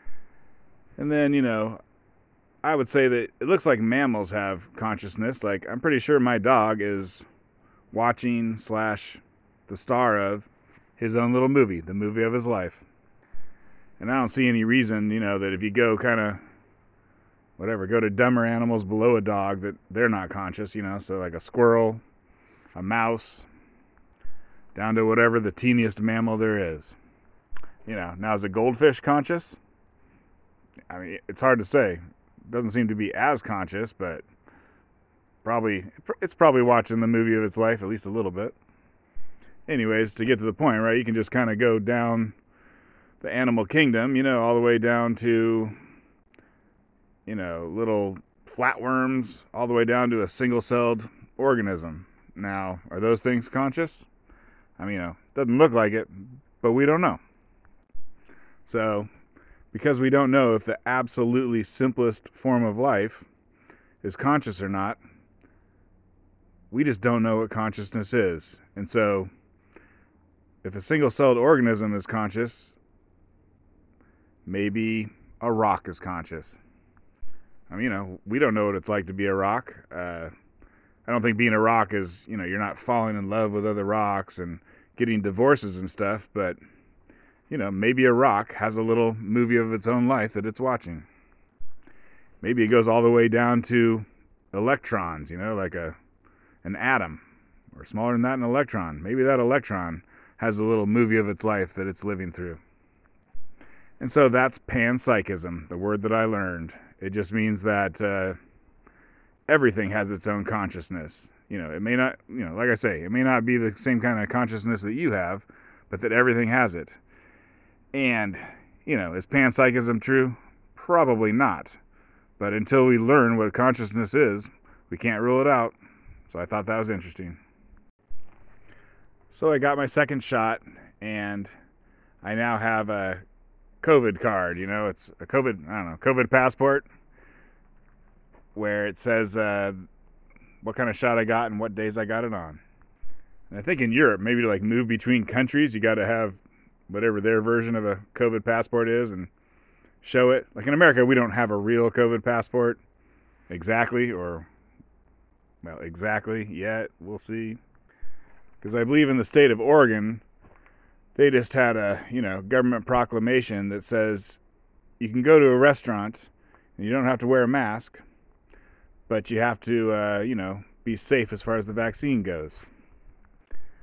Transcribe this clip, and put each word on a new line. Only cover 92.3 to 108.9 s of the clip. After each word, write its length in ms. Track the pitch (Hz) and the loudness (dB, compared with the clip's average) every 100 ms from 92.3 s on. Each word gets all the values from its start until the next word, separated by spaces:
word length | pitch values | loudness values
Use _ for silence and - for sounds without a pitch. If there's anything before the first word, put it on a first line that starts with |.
| - | -8
Maybe 220 | 107 123 | -2 0
it 60 | 110 | 4
goes 180 | 120 113 | 4 6
all 160 | 113 | 4
the 80 | 117 | 6
way 160 | 117 117 | 6 4
down 340 | 113 120 120 | 4 2 0
to 420 | 117 120 117 113 107 _ _ _ _ | 2 2 4 2 -4 _ _ _ _
electrons, 760 | 98 113 135 - 107 85 78 78 | -4 0 -2 -2 -4 -4 -8 -12
you 80 | 87 | -10
know, 180 | 107 104 | -6 -4
like 180 | 90 | -6
a, 220 | 87 80 - _ _ _ _ _ _ | -6 -10 -12 _ _ _ _ _ _
an 140 | 92 92 | -12 -4
atom, 440 | 120 127 85 76 - _ _ _ _ - | -2 -2 -2 -10 -20 _ _ _ _ -20
or 80 | |
smaller 280 | - 107 120 | -10 -4 -2
than 100 | 117 | 0
that, 160 | 123 131 | 0 -2
an 60 | |
electron. 580 | 120 135 143 107 85 73 | 0 0 -2 -4 -8 -8
Maybe 200 | 92 131 | -6 0
that 180 | 131 131 | 2 2
electron 600 | 120 139 - 98 85 85 - - - - | 2 0 -2 -6 -6 -10 -14 -20 -20 -6
has 220 | 113 104 | -4 0
a 60 | |
little 220 | 110 110 101 | 0 2 2
movie 300 | 117 113 110 | 2 4 2
of 120 | 101 | 0
its 160 | 95 | -2
life 300 | 107 101 92 | -2 -2 -2
that 120 | - 95 | -6 -8
it's 180 | 90 | -6
living 280 | 101 95 90 | -6 -6 -8
through. 260 | 85 90 80 _ _ _ _ _ _ _ - - - - - - - | -10 -12 -12 _ _ _ _ _ _ _ -6 -4 -8 -20 -20 -20 -12
And 140 | 127 | -2
so 160 | 147 131 | 4 4
that's 300 | 127 131 - | 4 0 -2
panpsychism, 1120 | - 131 117 127 131 110 92 90 87 85 78 | -6 -2 0 0 0 0 0 -6 -8 -12 -10
the 100 | 87 | -6
word 240 | 101 104 | -4 -4
that 100 | 107 | 0
I 120 | 113 | 0
learned. 480 | 110 104 92 85 80 - - _ | 0 -2 -4 -6 -12 -16 -20 _
It 100 | 95 | -8
just 220 | 104 92 | -6 -4
means 300 | 110 110 104 | -2 -2 -2
that, 380 | 104 101 98 - | -2 0 -2 -2
uh, 380 | 104 98 95 87 - _ _ _ _ | -4 -2 -4 -8 -16 _ _ _ _